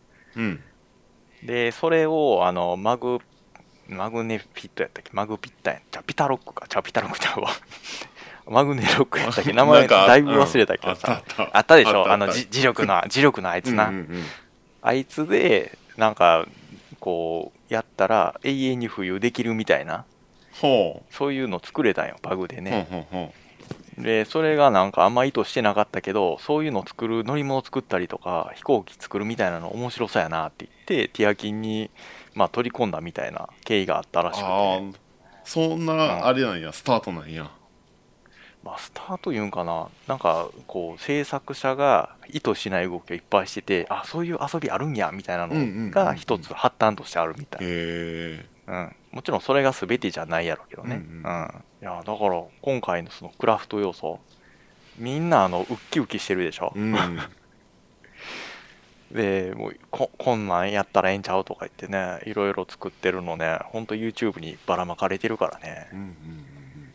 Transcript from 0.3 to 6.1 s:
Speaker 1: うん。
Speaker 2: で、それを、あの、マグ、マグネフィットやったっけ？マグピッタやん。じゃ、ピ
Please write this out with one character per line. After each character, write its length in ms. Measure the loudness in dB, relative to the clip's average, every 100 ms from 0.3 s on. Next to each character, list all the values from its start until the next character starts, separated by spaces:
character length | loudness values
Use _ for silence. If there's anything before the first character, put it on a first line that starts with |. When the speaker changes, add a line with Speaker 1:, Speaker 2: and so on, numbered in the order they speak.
| -6
Speaker 1:
う 60 |
ん。 220 | -6 -6 -12 _ _ _ _ _ _ _
Speaker 2:
で、 280 | -6 -2 -2
そ 180 | 0 2
れ 160 | 2 4
を、 380 | 2 4 4 4
あ 60 |
の、 260 | 2 0 0
マ 200 | 0 0
グ、 220 | -2 -4 -6 _ _ -20 _ _ -12
マ 200 | -8 -6
グ 140 | -4
ネ 160 | -4 -6
フ 80 | -8 -18
ィ 100 | -10
ッ 20 |
ト 120 | -6
や 80 | -6
っ 20 |
た 100 | -6
っ 20 |
け？ 80 | -8
マ 120 | -6 -4
グ 120 | -6
ピ 120 | -12
ッ 40 | -6
タ 100 | -6
や 60 | -6
ん。 40 | -8
じ 80 | -14
ゃ、 40 |
ピ 120 | -6